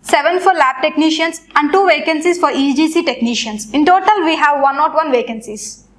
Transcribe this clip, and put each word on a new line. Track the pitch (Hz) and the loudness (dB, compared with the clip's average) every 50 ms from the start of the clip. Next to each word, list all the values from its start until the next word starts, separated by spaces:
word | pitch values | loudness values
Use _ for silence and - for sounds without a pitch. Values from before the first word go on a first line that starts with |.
| _ | _
seven | - - 311 285 320 349 370 | 0 0 2 2 2 0 2
for | 359 381 370 | 2 2 2
lab | 330 285 262 262 - - | 4 2 0 0 -2 -4
technicians | 311 302 294 311 320 311 311 330 330 330 - - _ - | -4 0 2 0 2 2 0 -2 -4 -4 -8 -16 _ -2
and | 277 294 285 - | 0 0 2 2
two | 381 392 | 2 4
vacancies | 370 320 294 302 320 320 302 311 349 349 | 4 2 2 0 -2 -2 0 0 0 0
for | 349 - 294 | 0 0 -2
E | - - 269 285 269 | 0 0 0 0 2
G | 262 320 311 | 2 0 2
C | 311 339 339 | 0 0 -2
technicians. | 277 247 254 233 233 240 214 - 226 214 208 214 - - | -2 -4 -2 -2 -2 -2 -4 -6 -6 -8 -10 -10 -4 -2
In | 285 302 | 0 2
total | 359 359 381 381 - 427 415 339 | 4 4 4 4 2 0 2 2
we | 320 320 | 0 0
have | 302 294 294 294 285 | 2 2 2 2 2
one | 277 269 269 277 | 2 0 0 0
oh | 302 320 311 | -2 0 0
one | 302 320 311 262 | -2 -2 0 0
vacancies. | 240 233 247 226 220 214 - 208 214 - - - - _ _ _ | -2 -2 -2 -8 -12 -10 -12 -14 -14 -14 -16 -16 -18 _ _ _